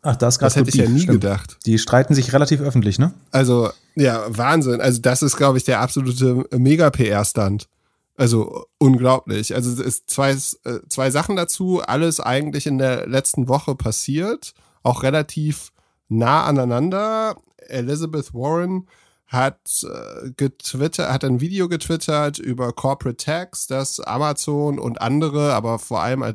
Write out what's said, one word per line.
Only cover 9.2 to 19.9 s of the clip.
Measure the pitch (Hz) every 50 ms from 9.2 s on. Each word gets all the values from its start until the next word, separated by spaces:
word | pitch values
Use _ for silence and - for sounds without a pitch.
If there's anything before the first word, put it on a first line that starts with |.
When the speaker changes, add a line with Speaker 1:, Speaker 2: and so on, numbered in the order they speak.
| - - 104 104 107 - -
Speaker 2:
Also, | 131 120 123
es | 120 120
ist | - 131 123 - _ -
zwei, | - - 139 135
äh, | 135 135 135 - - _ _ 131 120 110 - _
zwei | - - 131 135
Sachen | 127 143 165 - 202
dazu. | 185 170 165 - - 190 185 180 180
Alles | - - 127 143 165 170 151 -
eigentlich | - 113 127 135 147 151 147 147 -
in | 151 139
der | 131 135 131 127 117 -
letzten | - 123 135 135 - - - 123
Woche | 123 127 143 - - 135
passiert. | - - 113 110 - - - 135 151 175 208 240 - - - _ _ _ _ _ _ _
Auch | 123 123 -
relativ | - 131 139 156 147 - - 160 151 151 147 - - - _ _ _ _ _ _ _
nah | _ 110 113 117 120 143 160 -
aneinander. | - 143 139 127 123 120 120 143 180 185 196 208 220 220 220 220 220 202 - _ _ _ _ -
Elizabeth | - - 131 120 123 147 151 165 160 156 151 135 - -
Warren | 120 123 147 160 170 175 185 185 185 185 _ _ _ _ _ _ _ _
hat, | _ - 127 127 135 - _ _ - - - -
äh, | -